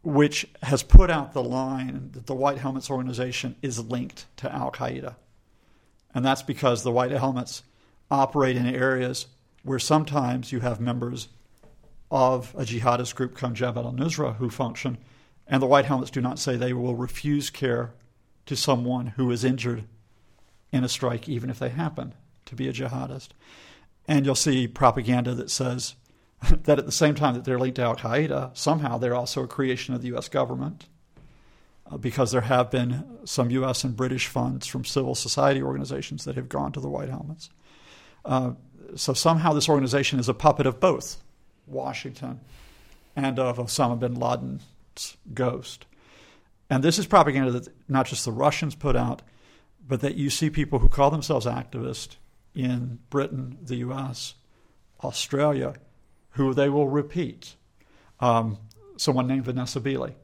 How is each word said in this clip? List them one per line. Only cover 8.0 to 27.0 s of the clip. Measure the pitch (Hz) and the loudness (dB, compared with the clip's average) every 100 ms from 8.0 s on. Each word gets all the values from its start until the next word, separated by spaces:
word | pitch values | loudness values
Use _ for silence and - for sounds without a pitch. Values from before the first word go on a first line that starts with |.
| _ | _
operate | 139 135 147 131 127 | 2 2 4 2 2
in | 123 | 0
areas | 127 131 131 127 127 - _ _ _ | 0 0 0 -2 -4 -10 _ _ _
where | - 131 | -6 -4
sometimes | - 156 151 143 123 127 123 | 2 2 2 -2 -2 -4 -4
you | 127 | -4
have | 123 107 | -4 -2
members | 120 120 120 123 - - - _ - - - - - | -4 -4 -6 -8 -12 -20 -20 _ -20 -20 -20 -20 -4
of | 139 127 127 123 - | 4 4 2 -4 -8
a | |
jihadist | 120 120 123 120 123 - | -6 0 2 2 -2 -4
group | 123 - | -6 -4
come | 131 | -6
Jabhat | 110 123 117 | -2 -4 -2
al-Nusra | 120 123 156 156 139 110 | -6 -4 -2 -2 -4 -2
who | 123 | -6
function, | - 123 113 135 120 - - _ _ - | -4 -6 -4 -8 -8 -14 -20 _ _ -2
and | 135 | 0
the | 131 | 6
White | 139 | 6
Helmets | 127 135 131 | 6 -2 -2
do | 139 | -2
not | 123 131 | -4 -2
say | - 123 | -4 -2
they | 123 | -2
will | 123 123 | -2 -4
refuse | 120 127 - 147 147 143 | -4 -6 -6 -2 -2 -2
care | - 135 120 120 - - _ _ _ - | -4 -2 -2 -4 -10 -20 _ _ _ -8
to | 131 | -4
someone | - 127 120 127 123 | 0 2 0 -2 -4
who | 117 127 | -2 0
is | 117 | 2
injured | 127 131 120 117 107 - _ _ _ _ - _ _ | 0 0 -2 -6 -10 -20 _ _ _ _ -20 _ _
in | 135 | -2
a | 123 | -2
strike, | - 127 117 - | -2 -2 -4 -6
even | 120 127 | -6 -6
if | 117 | -6
they | 127 | -6
happen | 127 165 156 127 - _ _ - | -4 -4 -6 -12 -14 _ _ -18
to | |
be | 120 131 | -8 -6
a | |
jihadist. | 120 131 127 131 131 - - - - - - _ _ - | -4 -6 -6 -8 -12 -16 -20 -20 -20 -20 -20 _ _ 0
And | 151 | 2
you'll | 139 | 2
see | 127 156 131 120 | 2 2 2 0
propaganda | - 135 120 113 123 123 | 4 4 4 0 0 0
that | 123 131 | -4 -6
says, | - 127 123 117 - _ _ _ _ | -4 -4 -4 -8 -12 _ _ _ _
<laughs> | - - | 6 6
that | - 143 | 6 2
at | 139 | 2
the | |
same | - | 2